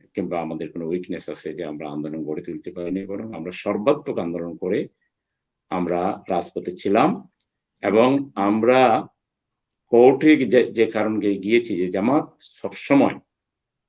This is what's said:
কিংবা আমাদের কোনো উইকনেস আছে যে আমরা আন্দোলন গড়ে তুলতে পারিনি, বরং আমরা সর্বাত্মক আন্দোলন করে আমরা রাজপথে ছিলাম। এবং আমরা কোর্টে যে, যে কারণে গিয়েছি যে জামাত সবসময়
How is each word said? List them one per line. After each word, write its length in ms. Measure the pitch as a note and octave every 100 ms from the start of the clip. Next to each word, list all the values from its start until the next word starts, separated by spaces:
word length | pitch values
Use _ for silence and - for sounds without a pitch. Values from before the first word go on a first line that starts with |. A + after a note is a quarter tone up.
| _
কিংবা 280 | - F2 E2+
আমাদের 300 | D#2+ E2 D#2+
কোনো 140 | E2+ D#2+
উইকনেস 420 | F2+ F2+ E2+ -
আছে 240 | D2 -
যে 100 | D#2 D#2+
আমরা 240 | D2+ D2+
আন্দোলন 340 | D2 D2+ D#2
গড়ে 180 | D2+ D2+
তুলতে 300 | F2 E2 F#2+
পারিনি, 340 | F2+ F2 F#2 F#2+
বরং 280 | G2+ A2+
আমরা 180 | F#2+ E2
সর্বাত্মক 680 | F2+ G#2 G#2 G#2+ D3 C#3+ A2+
আন্দোলন 380 | E2+ F2 E2+ E2
করে 300 | F2+ A2 - _ _ _ _ _ _ _ _
আমরা 540 | F#2 E2+ F2 F#2 - -
রাজপথে 420 | F2 E2+ - -
ছিলাম। 580 | - G2+ A2 D#3 - - _ _ _ _ _
এবং 280 | G2+ G#2+ B2 C#3 C#3 G2+
আমরা 720 | G2+ A2 A#2 B2+ B2 A#2 - _ _ _ _ _ _ _ _
কোর্টে 540 | A#2 B2+ C3+ D#3 D3 B2
যে, 260 | B2 -
যে 140 | A2 A2
কারণে 500 | A2 G#2+ A2 G2+ G2
গিয়েছি 400 | G2 A#2+ A#2 F2+
যে 120 | F2+
জামাত 380 | F#2+ A2 D3 D#3+ _
সবসময় 800 | - - - - - C#3 A#2+ - - _ _ _ _ _